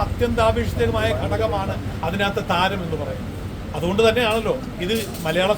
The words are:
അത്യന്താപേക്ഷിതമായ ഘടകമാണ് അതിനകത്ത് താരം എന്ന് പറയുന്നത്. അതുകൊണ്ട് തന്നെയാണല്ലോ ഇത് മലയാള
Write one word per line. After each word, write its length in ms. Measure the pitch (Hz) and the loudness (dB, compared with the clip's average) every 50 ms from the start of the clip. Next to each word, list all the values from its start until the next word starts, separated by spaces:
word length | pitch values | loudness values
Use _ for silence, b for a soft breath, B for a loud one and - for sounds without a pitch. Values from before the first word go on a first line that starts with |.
| 202 | 0
അത്യന്താപേക്ഷിതമായ 1040 | - - - 240 240 233 226 220 220 220 233 226 - - - 233 226 226 220 214 226 208 208 202 | 0 0 0 0 2 2 4 4 4 4 2 0 0 0 0 2 2 2 2 2 0 0 0 -2
ഘടകമാണ് 520 | 202 208 208 220 220 208 196 196 196 185 - - - - - 160 165 | -2 0 0 0 0 0 0 -2 -2 -4 -4 -6 -6 -6 -4 -4 -2
അതിനകത്ത് 340 | 185 196 202 202 202 214 - - 180 | 0 0 0 0 0 -2 0 0 2
താരം 280 | 175 185 190 202 196 170 | 2 2 2 0 -2 -4
എന്ന് 140 | 165 160 147 | -4 -4 -4
പറയുന്നത്. 320 | 143 131 131 - - - - - - - - - - - - | -4 -4 -6 -6 -6 -8 -8 -8 -8 -8 -8 -8 -8 -6 -4
അതുകൊണ്ട് 240 | 151 160 180 196 220 226 | -2 -2 0 2 4 4
തന്നെയാണല്ലോ 480 | 220 220 247 240 214 220 226 214 190 135 - - - - 175 175 | 4 4 4 2 2 2 0 0 0 -2 -2 -4 -8 -6 -4 -2
ഇത് 100 | 185 226 226 202 - - 180 170 | -2 -2 -2 -2 -4 -6 -4 -2
മലയാള 260 | 160 165 175 185 202 208 | 0 2 2 4 2 2